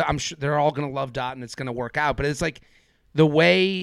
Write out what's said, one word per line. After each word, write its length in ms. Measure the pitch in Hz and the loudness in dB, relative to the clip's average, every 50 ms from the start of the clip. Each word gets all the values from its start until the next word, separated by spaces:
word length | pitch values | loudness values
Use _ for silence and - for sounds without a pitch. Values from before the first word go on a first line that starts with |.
| 165 | 0
I'm 120 | 151 151 139 | 0 -2 -4
sure 180 | - - 165 156 | -4 -8 -8 -6
they're 180 | 139 143 147 147 | -4 -2 0 2
all 120 | 143 151 139 | 0 0 0
gonna 180 | 143 147 139 | -2 -6 -4
love 220 | 131 135 135 127 120 | -4 -6 -6 -6 -6
Dot, 220 | 135 123 127 135 | -8 -8 -8 -8
and 100 | 131 123 | -10 -14
it's 100 | 113 - | -14 -10
gonna 180 | - 135 127 117 | -10 -8 -8 -6
work 240 | 123 120 117 - | -6 -8 -6 -4
out. 200 | 151 151 147 123 | -2 0 0 0
But 100 | - 139 | 0 -2
it's 140 | 147 147 139 170 | -2 -2 -2 -4
like 180 | 160 - - _ _ _ _ _ _ _ _ _ _ - | -6 -6 -8 _ _ _ _ _ _ _ _ _ _ 4
the 120 | 147 160 | 4 4
way 560 | 151 147 156 165 175 180 190 185 190 190 185 | 6 6 6 6 6 6 4 2 0 0 -4